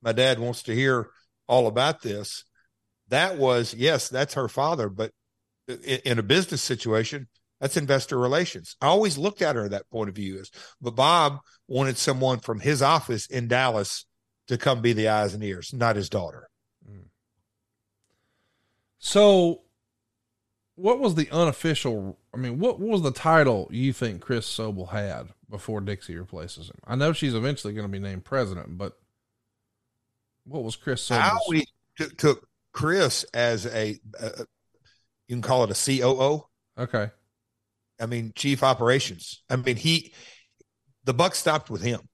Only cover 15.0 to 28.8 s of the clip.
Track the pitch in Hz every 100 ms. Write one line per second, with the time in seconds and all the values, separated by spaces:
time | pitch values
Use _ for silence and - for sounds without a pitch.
15 | 110 107 104 98 104 92 85 131 117 104
16 | 95 104 85 76 - _ _ _ - 101
17 | 87 _ _ _ _ _ _ _ _ _
18 | _ _ _ _ _ _ _ _ _ _
19 | - 202 208 190 175 165 _ _ _ _
20 | _ _ _ _ _ _ _ _ 185 247
21 | 262 160 151 156 170 135 165 151 135 110
22 | 98 - _ - 127 123 220 - 202 214
23 | 151 120 160 160 143 107 92 117 135 123
24 | 120 95 - 120 110 - 110 98 90 104
25 | 101 67 71 - _ 101 - 107 98 98
26 | - 82 92 87 82 - 80 - - 127
27 | 147 165 147 113 123 143 107 107 104 98
28 | 98 95 - 135 110 92 - 87